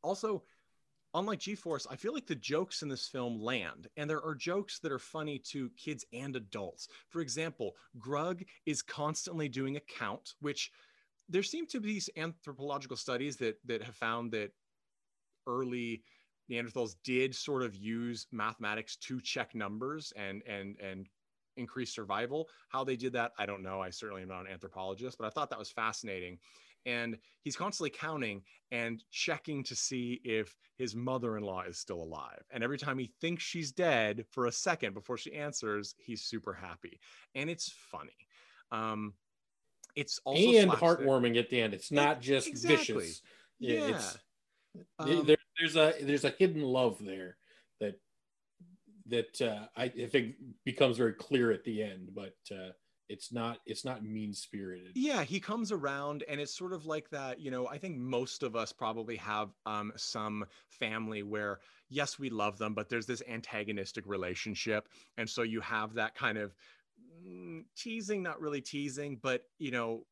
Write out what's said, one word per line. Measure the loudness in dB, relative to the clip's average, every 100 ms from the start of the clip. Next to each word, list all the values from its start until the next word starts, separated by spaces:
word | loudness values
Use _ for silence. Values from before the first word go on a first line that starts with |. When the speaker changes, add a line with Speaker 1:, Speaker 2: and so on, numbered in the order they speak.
Speaker 1:
Also, | -2 -2 0 -2 -6 _ _ _ _ _ _
unlike | -2 0 -2
G-Force, | -4 -6 -2 -4 -4
I | -4
feel | -4
like | -4 -4
the |
jokes | -6 0 0 0 -4
in | -4
this | -4 -6
film | -4 -2 -2
land, | 0 0 -2 -8 -14 -6
and | -2
there | -2
are | -2
jokes | -4 0 -2 -2 -6
that | -4
are | -4
funny | -4 -6 -4 -6 -6
to | -6 -6 -6
kids | -8 -8 -8
and | -8 -6 -6
adults. | -6 -6 -6 -8 -16 -16 -8
For | -6
example, | -4 -2 -4 -2 -4 -4 -20 -14
Grug | -2 0 0 -2 -8 -6 -2
is | -2
constantly | -2 -2 -2 -2 -4 -2 -2
doing | 0 -2 -2
a |
count, | -6 -4 -4 -4 -8 -6
which | -4 -2 -6 -8 -20 _ _ _ 0
there | 0
seem | 0 -4 -4
to | -4
be | -2 -2 -4 -4
anthropological | -6 -6 -14 -8 -4 -4 -4 -6
studies | -2 0 -2 0
that, | -2 -2
that | -4 -4
have | -4
found | -4 -2 0 0
that | -2 -2 _ _ _ _ _ _ _ _ _ -4
early | -2 0 -2 -2 -4 _ _ _ _ -6
Neanderthals | -4 -2 -2 -2 -4
did | 0 4 4
sort | 0 -2 0
of | 0
use | -4 -4 -2 -2 -4 -8
mathematics | -2 -2 -2 -4 -4 -6 -12
to | -8 -6
check | -4 -4 -4
numbers | -4 -4 -4 -4 -6 -10 -8
and, | -6 -6 -8
and, | -8 -8 -10
and | -10 -10 -12 _ _ _ _ -12
increase | -8 -6 -6
survival. | -6 -2 -2 0 -2 -6 -12 _
How | -4
they | -2 0
did | 0
that, | 0 0 0
I | -4
don't | -4
know. | -4 -4
I | -4
certainly | -6 -8 -8
am | -8
not | -10
an | -10
anthropologist, | -12 -12 -8 -6 -4 -8 -6
but | -4
I |
thought | -2 -2
that | -4
was | -8
fascinating. | -2 -2 -2 -6 -6 -8 -12 -20 -20 -20 _ -4
And | -2 -2 -6 _ _
he's | -8 -4
constantly | -4 -2 -4
counting | -2 -4 -2 -2 -4 -10 -20 _
and | -2 -2 -4 -8
checking | -4 0 0 -2 -4
to | -4
see | -2 -2 0 -2 -4
if | 0 0 0 -8 _ _
his | -4
mother-in-law | -2 -2 2 2 2 0 -2
is | -4 -6
still | -6 -4
alive. | -4 -6 -8 -12 -10
And | -2
every | 0 0
time | -2 -2
he | -4 _
thinks | -2 0
she's | -4 -4 -4
dead | 2 6 6 4 2 -4
for | 0 2
a |
second | 2 0 2 0
before | -4 -6 -6
she | -4
answers, | -6 -4 -2 -2 -2 -2 -10
he's | -10 -6
super | -4 -4 -4
happy. | -8 -8 -12 -14 -16 -20 -20 -10
And | -4 -4
it's | -4 -6 -8 -14
funny. | -12 -12 -18 _ -20 -20 -20 -8
Um, | -4 -2 -2 -4 -8 _ _ _ _ _ _ -10 -6
it's | -4 -4
also | 0 6 12 12
Speaker 2:
And | 12
Speaker 1:
slapstick. | 8 8 8 8
Speaker 2:
heartwarming | 6 8 4
at | 4
the | 4
end. | 4
It's | 0 2
not | 6 6 4
Speaker 1:
It, |
Speaker 2:
just | 4 4 4
Speaker 1:
exactly. | -2 8 8
Speaker 2:
vicious. | 8 0 -2 -8 -12 -20 -20 _
Yeah, | 2
Speaker 1:
Yeah. | 4 4 2
Speaker 2:
it's, | -2 -6 _ _ _ _ _ -20 -18 -2
Speaker 1:
Um, | 4 4
Speaker 2:
there, | 8 8 6 0
there's | 2 8
a, | 6 6
there's | 2 4
a | 4
hidden | 6 4 6
love | 2 6 4 2
there | -6 -6 -8 -12 _ -20 _ _
that, | -4 -4 _ _ _ _ _ _ -20 -20 -20 -20 0
that, | 0 0 0
uh, | 0 0 -6 -2
I, |
I | -2 0 4
think | 4 4 -4 -14 -6
becomes | -4 6 6 8
very | 4
clear | 4 2 6 6
at | 4
the | 2 -2
end, | -2 -4 -10
but, | -8 -10 -12 -12
uh, | -10 -10 -12 _ _ _
it's | -12 -6
not, | -2 -2 -4 -8
it's | -6
not | -4 -6
mean-spirited. | -4 -4 -4 -6 -8 -8 -6 -8 -6
Speaker 1:
Yeah, | 0 2 4
he | 2 -2
comes | 0 -2 0
around | 0 0 0 -2 -4 -4
and | -4
it's | -4 -6
sort | -6
of | -6 -4
like | -4 -4
that, | -6 -6 -6
you | -4
know, | -2 -2
I | -4
think | -6 -4
most | 0 2 0 -2
of | -2 0
us | -2
probably | -2 -2 -2 -4 -4
have, | -2 0 -2 -4 -4
um, | -2 -2 -4
some | -6 -2 -2 -2 -6 -10 _
family | -6 -2 -2 -2 -4
where, | -4 -2 -2 -4 -10 -20 _
yes, | -2 -2 -2
we | -4
love | 2 0 2
them, | -2
but | -2 -2
there's | -2
this | -2 -6 -4
antagonistic | -8 -6 -6 -2 -4 -4 -6 -4
relationship. | -2 -2 -4 -4 -4 2 0 0 -20 -16 -6
And | -4
so | 0
you | 0 0
have | 0 0 0
that | 0 -2
kind | 0 0 0
of, | -4 -8 -20 -20 _ _ -20 -20
mm, | -14 -12 -10 -12 -12 -10
teasing, | -6 -6 -2 -2
not | 0 -2
really | -2 -2
teasing, | -2 -4 -2 -4 -6 -2
but, | 0 0 -2 _
you | -2
know | 0 0 -2 -6